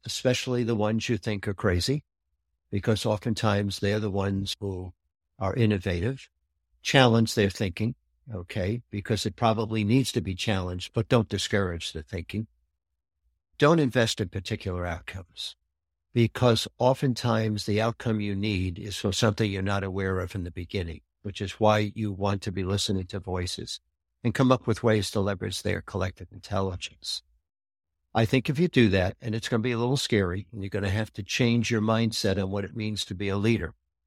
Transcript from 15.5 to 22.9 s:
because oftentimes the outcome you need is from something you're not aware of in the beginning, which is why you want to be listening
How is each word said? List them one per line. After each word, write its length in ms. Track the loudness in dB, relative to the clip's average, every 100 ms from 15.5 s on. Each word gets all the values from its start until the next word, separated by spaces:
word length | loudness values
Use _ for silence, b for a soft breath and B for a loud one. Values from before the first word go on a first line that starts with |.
| -14 _ _ _ _ _
because 540 | 2 2 4 4 4 0 0
oftentimes 880 | 2 2 0 0 0 0 0 -2 -2
the 140 | 0
outcome 400 | 0 -2 -2 -2
you 140 | -2
need 440 | -2 -2 0 -2 -4
is 180 | -8 -4
from 160 | -2
something 380 | 2 2 2 0
you're 120 | 0
not 220 | -2 -2
aware 340 | -2 -2 -2 -2
of 160 | -4
in 100 | -6
the 60 | -8
beginning, 520 | -8 -6 -6 -6 -10 _ _
which 180 | -10 -8
is 120 | -6
why 400 | 2 4 4 2
you 160 | -2 -6
want 320 | -2 -2 -2
to 80 | -4
be 140 | -4
listening 420 | -2 0 0